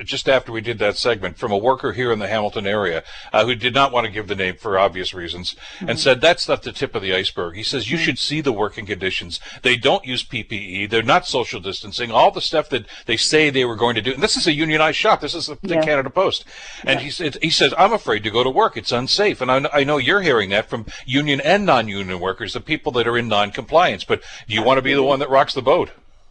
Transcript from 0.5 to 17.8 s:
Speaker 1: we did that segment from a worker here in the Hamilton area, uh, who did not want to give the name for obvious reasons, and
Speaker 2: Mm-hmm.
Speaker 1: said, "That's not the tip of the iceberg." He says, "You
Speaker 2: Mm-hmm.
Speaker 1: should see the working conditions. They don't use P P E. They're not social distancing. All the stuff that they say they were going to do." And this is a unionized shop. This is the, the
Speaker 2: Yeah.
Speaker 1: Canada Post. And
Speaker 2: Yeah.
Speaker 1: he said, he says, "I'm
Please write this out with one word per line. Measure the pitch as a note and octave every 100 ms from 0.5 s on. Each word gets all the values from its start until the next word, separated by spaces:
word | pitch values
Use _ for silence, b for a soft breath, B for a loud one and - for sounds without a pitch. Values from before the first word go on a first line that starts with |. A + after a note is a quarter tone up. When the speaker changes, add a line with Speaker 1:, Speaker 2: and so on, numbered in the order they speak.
Speaker 1:
we | A2+
did | A2 G#2+
that | G#2 G2
segment | B2 A2 F#2 D#2+
from | B2
a | G2
worker | A#2 C3 C3+
here | A#2+ B2
in | A2
the | G2
Hamilton | A2 G#2 A2+ G2
area, | G#2+ F#2+ D#2+ B B B
uh, | G#2+ A2+
who |
did | A#2 B2
not | B2+ C#3
want | B2
to | A2+
give | G2 G2
the | G2
name | F#2 F2+
for | - F#2+
obvious | G2 F2+ F2+
reasons, | F#2+ E2+ F2 F2+ - B B
and | F3+
Speaker 2:
Mm-hmm. | A#2+
Speaker 1:
said, | C#3 A#2+
"That's | - A#3 -
not | C3
the | B2+
tip | - B2+
of | A2+
the | G2
iceberg." | F#2 F#2+ - F2 F2
He |
says, | G#2+ C#3 G#2+
"You | E3
Speaker 2:
Mm-hmm. |
Speaker 1:
should | D#3+ B2+
see | - D3+
the | C#3+
working | G#2 G#2 -
conditions. | G2 F#2+ F#2+ - F2 - B B
They | A#2+ A#2+
don't | C3 F#3+
use | B2+ B2
P | - A#2+
P | G2+ G#2
E. | G2+ F#2+ G2+
They're | A2+
not | A2+ F3 F3+
social | C3+ A2+ A2+
distancing. | F#2+ F#2 G#2 - A#2+
All | A2+ F3
the | G3
stuff | - D#3+ D3
that | B2+ G#2+ B -
they | A#2+
say | - D#3 D3+
they | C3
were | B2 A2
going | A#2+
to | A2
do." | G#2+
And | C3
this | F#3+ C4
is | F3+
a |
unionized | D3 D#3+ D#3 D#3 C#3+
shop. | G#3+ F#3
This | D3
is | E3 D3
the, | D3
the | G3 E3
Speaker 2:
Yeah. |
Speaker 1:
Canada | D#3 D3 C3
Post. | F3+ F#3 - - B B B
And | - C3
Speaker 2:
Yeah. |
Speaker 1:
he | C#3
said, | - D#3+ -
he | D#3+
says, | - C#3+
"I'm | -